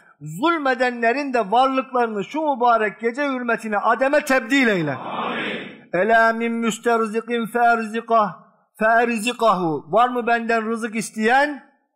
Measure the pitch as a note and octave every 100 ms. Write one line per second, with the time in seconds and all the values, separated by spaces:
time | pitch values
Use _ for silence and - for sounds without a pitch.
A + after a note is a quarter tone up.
0 | _ _ D3 E3 D#4 E4+ C#4 B3 B3 A#3+
1 | A#3 B3+ C#4+ B3 G3 A#3 C4+ C4 C4 B3
2 | A#3 G#3 F#3 D4 D#4 C4 A#3+ A3+ G#3+ -
3 | A#3 B3 C#4+ B3+ A#3+ A3 A3+ G#3 G#3+ A#3
4 | C4+ D4 D4 C4 A3+ C#4 A#3+ F#3+ D3 B2+
5 | - - - - - - - - - E3+
6 | G#3 A3+ A3+ A3+ A#3 A#3 A3+ G#3+ A#3+ A3+
7 | A3 A3+ A#3 A#3+ A3+ A#3+ A#3 A#3 A3 A3+
8 | A#3 A3+ G3+ - - _ _ - A3 A3+
9 | A#3+ A#3 A3+ A#3+ A#3 F#3 E3+ C#3+ D3 G3
10 | B3 B3 A#3 A#3 A3+ A#3 G#3+ A3+ A3+ A3
11 | - G#3+ A3 C4 D4 C#4 - _ _